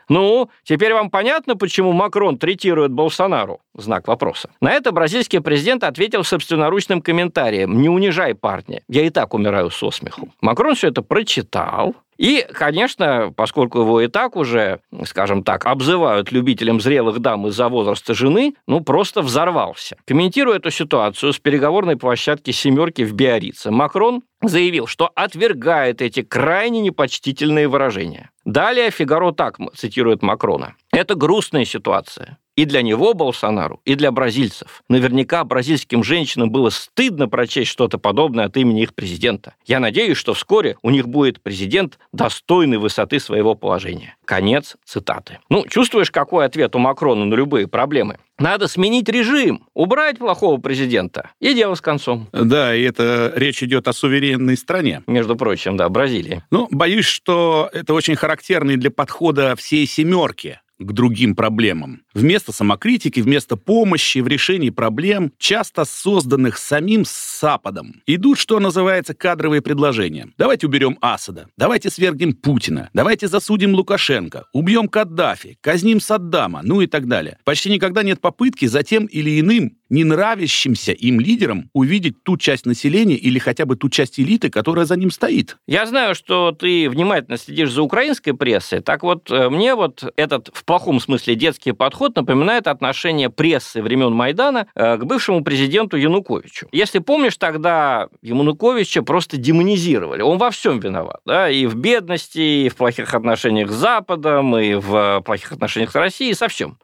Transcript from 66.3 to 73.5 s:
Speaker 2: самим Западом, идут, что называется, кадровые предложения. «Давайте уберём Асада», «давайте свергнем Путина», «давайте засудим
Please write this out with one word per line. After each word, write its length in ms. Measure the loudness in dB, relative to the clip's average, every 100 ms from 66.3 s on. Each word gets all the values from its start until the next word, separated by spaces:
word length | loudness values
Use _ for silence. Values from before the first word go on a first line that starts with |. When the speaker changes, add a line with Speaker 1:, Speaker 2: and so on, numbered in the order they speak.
| 2 2 -2
Speaker 2:
самим 460 | -2 -2 2 2 0
Западом, 960 | -4 -12 -4 -2 0 -4 -12 -14 -8 -2
идут, 320 | 2 4 2
что 200 | 2 2
называется, 560 | 2 2 2 0 -2
кадровые 480 | -4 -2 0 0 0
предложения. 680 | 0 2 2 2 -2 -6 -8 0
«Давайте 300 | 0 2 0
уберём 320 | 0 0 0
Асада», 460 | -2 -2 -8 -16 -16 -2
«давайте 340 | 0 0 -2
свергнем 420 | 0 0 0 -2
Путина», 580 | 0 0 0 -2 -6 -2
«давайте 360 | 0 2 0 0
засудим 460 | -2 0